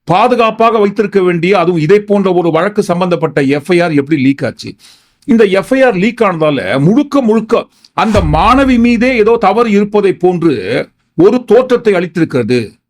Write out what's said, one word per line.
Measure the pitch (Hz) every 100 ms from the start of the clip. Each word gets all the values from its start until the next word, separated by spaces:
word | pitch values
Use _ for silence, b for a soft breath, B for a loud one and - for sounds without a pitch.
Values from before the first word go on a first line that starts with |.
பாதுகாப்பாக | - 180 240 240 220 220 226 226
வைத்திருக்க | 202 202 202 202
வேண்டிய, | 180 175 175 196
அதுவும் | 170 175
இதை | 156 208
போன்ற | 208 202 190
ஒரு | 180 170
வழக்கு | 156 196 208
சம்பந்தப்பட்ட | - 175 180 165 156 147
எஃப் | 135 143 143
ஐ | 180
ஆர் | 175
எப்படி | 147 139 151
லீக் | 131 139 123
ஆச்சு? | - 117 - b b b b -
இந்த | 226 202
எஃப் | 190 -
ஐ | 262
ஆர் | 254 185
லீக் | 220 240
ஆனதால | 208 165 156 135 92 131
முழுக்க | 151 247 285 285
முழுக்க | 226 220 220 202 - b b
அந்த | - 208 208
மாணவி | 160 156 208 262 269 240
மீதே | 240 233 254 240
ஏதோ | 208 233
தவறு | 196 214 240
இருப்பதை | 202 208 208 196
போன்று | - 180 180 165 117 95 135 - _ _ -
ஒரு | 190 247
தோற்றத்தை | 247 226 - 240 214
அளித்திருக்கிறது. | 180 180 175 160 139 110 123 101 _